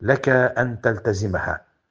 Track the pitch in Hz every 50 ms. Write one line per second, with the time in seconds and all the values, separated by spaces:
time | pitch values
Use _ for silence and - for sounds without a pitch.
0 | 107 110 135 135 - 139 131 127 127 127 - 117 123 127 120 113 - 123 113 -
1 | - 117 101 95 104 101 90 - - 87 82 - _ _ _ _ _ _